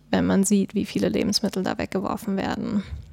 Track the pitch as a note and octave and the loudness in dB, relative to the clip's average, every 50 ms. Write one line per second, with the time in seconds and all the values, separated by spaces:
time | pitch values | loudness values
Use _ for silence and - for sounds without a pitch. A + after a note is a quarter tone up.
0 | - - F#3 F#3 F3 F#3 F#3 F#3+ F#3+ - G#3 G3 F#3+ - - G3+ G#3 - - G3 | -6 0 2 2 4 4 4 4 4 4 4 4 2 2 0 -2 -2 -2 0 0
1 | F#3 F3+ - - - - G#3+ - - F#3+ - F#3+ F#3 - - - - - - F#3+ | 0 2 2 2 0 2 0 0 0 -2 -2 -2 -2 -2 -2 -2 -4 -2 -2 -4
2 | G3+ - - - - G3+ G3 F#3 - - - - - A#3 G#3 G#3 - - - - | -2 -2 -4 -4 -4 -4 -2 -2 -2 -2 -4 -4 -4 -2 -2 -2 -2 -4 -10 -12
3 | - - | -12 -16